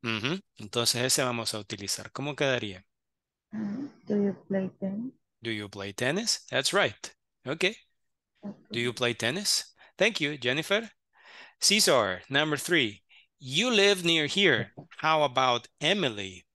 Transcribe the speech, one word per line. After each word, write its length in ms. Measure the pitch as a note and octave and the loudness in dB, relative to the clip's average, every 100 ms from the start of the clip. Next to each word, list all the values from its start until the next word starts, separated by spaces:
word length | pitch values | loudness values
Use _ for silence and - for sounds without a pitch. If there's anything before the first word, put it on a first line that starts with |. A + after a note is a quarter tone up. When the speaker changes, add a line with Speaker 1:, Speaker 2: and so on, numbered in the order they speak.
Speaker 1:
Ujú. 380 | A#2 A2 A#2 F#3 - _ | -4 -2 -2 -4 -8 _
Entonces 460 | G#2+ A#2+ A#2 A#2 | -6 -2 0 0
ese 200 | B2+ - | 0 2
vamos 320 | B2+ A#2+ A2 | 0 -2 -4
a 40 | A2 | -6
utilizar. 500 | G2+ G#2 G2+ - A2 | -8 -10 -6 -8 -8
¿Cómo 220 | - C#3 | -8 -8
quedaría? 500 | - C#3+ B2 G#2+ F#2+ _ _ _ _ _ _ _ | -2 0 0 -4 -10 _ _ _ _ _ _ _
Speaker 2:
Ah, 240 | G#3+ G#3+ G#3+ C#4 - - | -8 -6 -6 -10 -14 -4
"Do 100 | G#3 | 0
you 160 | G3+ F#3 - | 0 -2 -4
play 220 | G3 F#3+ - | -4 -4 -6
tennis?" 320 | F#3+ G3 B3 - _ _ | -6 -6 -8 -12 _ _
Speaker 1:
"Do 80 | A2+ | -8
you 180 | A2 G#2 | -6 -8
play 240 | G2+ G2 | -10 -10
tennis?" 540 | G2 B2 E3+ A3+ - - | -4 -2 0 -2 -4 -2
That's 240 | B2+ C#3 | -2 0
right. 400 | F#3+ D#3+ G2+ - - _ _ | 2 0 -2 -16 -16 _ _
Ok. 300 | B2 D#3+ F3+ A3+ _ _ _ _ _ _ | -10 -2 -2 -2 _ _ _ _ _ _
Speaker 2:
Ok. 260 | G#3 - _ | -16 -16 _
Speaker 1:
"Do 80 | A2+ | -4
you 140 | A#2+ | -2
play 180 | A2+ B2 | 0 -2
tennis?" 600 | A#2 A#2 D#3 G3+ - - _ - _ | 0 -2 -2 0 -2 -2 _ -20 _
Thank 220 | G3+ G#3 | 0 2
you, 180 | D3 D3 | -4 -2
Jennifer. 520 | A#2+ C3+ D#3+ G3+ A3+ _ _ _ - - - _ | -2 -2 0 -2 -2 _ _ _ -20 -20 -20 _
Cesar, 640 | - G#3 G3 C#3+ G2+ F#2 - | 2 4 6 6 4 0 -2
number 300 | C#3 D#3 D3 | 0 2 0
three. 460 | - E3+ A#2+ G#2 _ - _ _ | 0 2 2 -4 _ -20 _ _
You 300 | C3 C#3 A#3 | -6 -2 2
live 340 | A3 G3 G3+ | 4 4 4
near 220 | E3+ E3 D3 | 2 2 2
here. 460 | - G3 A#2+ G2+ - - - | 2 4 4 0 -10 -20 -4
How 240 | D#3 D#3+ | 0 2
about 460 | D3 B2+ C3 A#2+ - _ | 2 4 2 2 -2 _
Emily? 640 | D3+ G3+ D#3 G#2 F#2+ F#2 _ | 0 2 0 -2 -10 -12 _